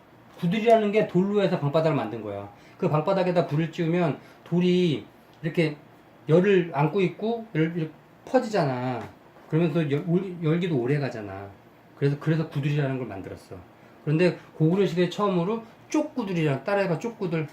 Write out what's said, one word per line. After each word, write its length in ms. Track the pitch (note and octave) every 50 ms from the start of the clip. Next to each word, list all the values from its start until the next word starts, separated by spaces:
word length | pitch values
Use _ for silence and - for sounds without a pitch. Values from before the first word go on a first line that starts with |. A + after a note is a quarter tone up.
| - - - - - - - -
구들이라는 520 | - F3 F3 A3 G#3 A#3 A3+ A3+ G#3+ G#3
게 160 | G3+ A3 F#3+ -
돌로 340 | - F3 F#3+ G3+ G3+ G#3
해서 180 | G3 F3+ F3+ E3
방바닥을 360 | C#3+ C#3+ C#3+ D#3+ D#3+ D#3+ D3+
만든 260 | C3+ A2 G#2+ G#2+ A#2
거야. 300 | G#2 G#2 G2+ G2+ G2+ G2+ - - - - - -
그 120 | F#3+ E3+
방바닥에다 580 | C#3+ D#3 D3+ G3 G3 F#3+ F3+ F3+ F3 F3 D#3+ -
불을 240 | D3 D3 E3 D#3
찌우면 480 | - - E3+ D#3+ E3+ F3+ F3 D#3 C3 - - - - - -
돌이 640 | - - F3 F3+ F3+ F3+ F3+ F3+ F3 C#3+ A2+ - - - - - - - -
이렇게 360 | - E3 D3+ F3 E3 D3+ D3 - - - - - - - - - - -
열을 440 | D3 F3 F3+ G#3 G3 F#3 E3 E3 -
안고 280 | C#3 D3+ D3+ - G#3
있고 460 | F#3 E3+ - - G3+ A3 A3+ A3+ A3 - -
열-, 180 | D#3 D#3+ E3+ E3+
이렇게 160 | F3 D#3+ D3+ - - - - - - -
퍼지잖아. 760 | - - B3+ A#3 A3 G#3 G3 D#3+ C#3 B2+ B2 B2 B2+ B2+ A2+ G#2 G2 - - - - - - - -
그러면서 400 | - D#3 F3 E3 C#3+ E3+ D#3+ D3
열-, 140 | C3+ D3 F3+ F3
올-, 300 | E3 F#3 G3 G3 F3+ E3+ E3+
열기도 340 | D3+ D#3+ F3 F3+ F#3 E3 C3
오래 220 | A#2 B2 D3 D3
가잖아. 480 | C#3 B2 - A2+ G#2 G2+ F#2+ G2 G2+ G2 G2 - - - - - - - - -
그래서, 200 | C#3+ C#3 C#3+ C#3+
그래서 300 | - D#3 D#3+ D#3 D#3+ D#3+
구들이라는 480 | - D3 C3+ D3+ D3 D3 C#3+ C3 C3 B2+
걸 100 | B2+ A2
만들었어. 480 | G2+ G2 F2+ F#2+ F#2+ E2+ - - G2+ F#2 F2 - - - - - - - -
그런데 360 | D3+ D3 D#3 F3+ F3 - - - - -
고구려 300 | - D#3 D#3 F3 G3 G3 F3
시대 220 | D3+ F3 F3+ E3+
처음으로 540 | - - G#3 G3+ F#3+ F3 E3 F#3+ A3+ A3+ - - - - - -
쪽구들이라, 760 | - D#4 D4+ D4+ - - A3+ F#3+ F#3 E3+ D#3 D3+ C#3 C3 -
따라해봐, 360 | - G3+ G3+ G3 F3 E3 D3
쪽구들. 480 | - A#3 A3+ - G3+ E3+ E3 D#3+ D#3 D3